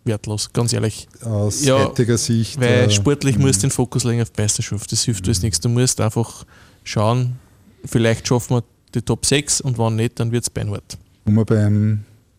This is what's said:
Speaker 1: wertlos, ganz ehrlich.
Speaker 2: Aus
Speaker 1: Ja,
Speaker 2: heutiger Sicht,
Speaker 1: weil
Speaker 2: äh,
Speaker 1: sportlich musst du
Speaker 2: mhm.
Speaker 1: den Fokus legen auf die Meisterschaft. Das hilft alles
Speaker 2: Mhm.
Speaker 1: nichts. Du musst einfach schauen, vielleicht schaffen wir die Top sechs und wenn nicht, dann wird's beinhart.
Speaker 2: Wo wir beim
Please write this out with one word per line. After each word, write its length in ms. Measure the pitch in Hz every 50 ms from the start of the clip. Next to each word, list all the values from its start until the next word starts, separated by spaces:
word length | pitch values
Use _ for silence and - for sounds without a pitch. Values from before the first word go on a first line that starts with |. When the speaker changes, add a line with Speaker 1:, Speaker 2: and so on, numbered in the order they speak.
| _
Speaker 1:
wertlos, 480 | 120 110 104 - - 107 107 - - -
ganz 200 | - 120 117 117
ehrlich. 360 | 110 110 110 - - - - _ - -
Speaker 2:
Aus 400 | 117 110 104 104 104 98 - 147
Speaker 1:
Ja, 220 | 139 131 135 135
Speaker 2:
heutiger 300 | 135 - - 127 110 120
Sicht, 440 | 113 - - 117 113 110 - - 139
Speaker 1:
weil 240 | 123 120 123 123 123
Speaker 2:
äh, 60 | 113
Speaker 1:
sportlich 480 | 104 104 101 147 143 139 - 139 131 104
musst 240 | 139 135 131 - -
du 40 |
Speaker 2:
mhm. 40 | 139
Speaker 1:
den 40 | -
Fokus 300 | - 127 120 - 131 120
legen 180 | 123 117 117 117
auf 80 | -
die 100 | - -
Meisterschaft. 520 | 104 107 - - 120 - - 101 - - -
Das 100 | 113 -
hilft 220 | - 117 95 92
alles 140 | - 117 90
Speaker 2:
Mhm. 60 | -
Speaker 1:
nichts. 140 | 113 - -
Du 80 | - 120
musst 320 | 117 120 127 123 - -
einfach 440 | 104 110 - 117 113 - - - - - - - - - - _ _
schauen, 520 | - - 113 104 107 120 127 127 123 123 127 - _ _ _ _ - - _ -
vielleicht 440 | - - 123 113 113 113 - - -
schaffen 280 | 131 123 - - 131 120
wir 60 | 113 - _ _ _ _ -
die 80 | 123 110
Top 240 | - 117 110 -
sechs 340 | - 139 143 139 - - - -
und 160 | 143 123 117
wenn 180 | 117 113 110
nicht, 240 | 107 113 120 - -
dann 100 | 123 117 117
wird's 160 | 120 - -
beinhart. 460 | - 113 110 104 101 - - - - - - _ _ _ _
Speaker 2:
Wo 80 | - 104
wir 120 | 110 110
beim 600 | - 113 107 104 104 107 104 104 107 107 104 104 - _ _ _ _ _